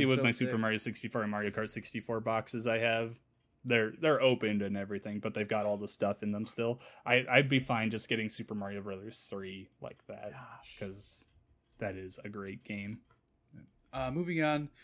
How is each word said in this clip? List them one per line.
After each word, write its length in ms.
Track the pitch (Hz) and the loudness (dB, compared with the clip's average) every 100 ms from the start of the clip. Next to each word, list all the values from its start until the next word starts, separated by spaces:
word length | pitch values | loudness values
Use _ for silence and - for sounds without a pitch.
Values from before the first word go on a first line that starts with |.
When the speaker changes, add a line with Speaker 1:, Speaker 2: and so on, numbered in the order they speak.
Speaker 1:
fucking 60 | 135 | 6
Speaker 2:
with 100 | 131 | 6
Speaker 1:
so 40 | |
Speaker 2:
my 60 | 123 | 4
Super 180 | - 127 | 2 0
Speaker 1:
thick. 80 | 113 | 2
Speaker 2:
Mario 160 | 110 110 | 2 0
sixty-four 440 | 123 101 110 120 | -2 -6 -4 -2
and 80 | 107 | 0
Mario 200 | 104 104 | 0 -2
Kart 200 | 104 110 | -2 -4
sixty-four 500 | 113 - 113 - 113 | -6 -8 -8 -4 -2
boxes 460 | 113 110 110 120 117 | 0 -2 -2 -2 0
I 100 | 113 | 2
have. 360 | 117 113 117 117 _ _ _ _ | 2 2 -2 -6 _ _ _ _
They're, 280 | 123 117 110 - | 2 4 4 2
they're 220 | 160 135 | 4 6
opened 400 | 131 123 110 104 | 6 6 4 2
and 160 | 101 98 | 0 -2
everything, 420 | 98 101 107 104 | -4 -6 -6 -4
but 120 | 110 | -4
they've 160 | 110 104 | -2 0
got 160 | 110 | 2
all 140 | 104 104 | 2 0
the 100 | 104 | -2
stuff 340 | - 101 104 | -2 0 0
in 100 | 107 | -2
them 120 | 104 107 | -2 -4
still. 320 | - 117 120 - - - | -2 -2 -2 -6 -8 4
I, 180 | 123 127 | 4 6
I'd 200 | 127 139 | 6 8
be 100 | 135 | 4
fine 320 | 131 117 110 | 4 0 0
just 180 | 110 - | -2 -2
getting 180 | 113 107 | -2 -2
Super 260 | - - | -4 -6
Mario 280 | 104 101 101 | -6 -6 -6
Brothers 360 | 98 95 107 110 | -8 -8 -10 -12
three 520 | - 101 95 95 95 - | -10 -10 -8 -10 -14 -14
like 260 | - - - | -14 -14 -16
that, 240 | 101 - | -12 -12
Speaker 3:
Gosh. 440 | 131 127 - - - | -12 -16 -18 -18 -12
Speaker 2:
'cause 460 | 101 101 - - - _ _ _ _ - | -10 -10 -12 -14 -18 _ _ _ _ -8
that 180 | 104 95 | -6 -6
is 220 | 92 - | -10 -10
a 60 | 104 | -10
great 360 | 101 98 101 | -8 -10 -10
game. 340 | - 101 101 117 _ _ _ _ _ - - _ _ | -8 -8 -8 -10 _ _ _ _ _ -20 -20 _ _
Speaker 1:
Uh, 180 | 135 131 | -6 -4
moving 280 | 147 175 165 | -2 0 2
on, 280 | 151 147 147 - | 4 2 -2 -10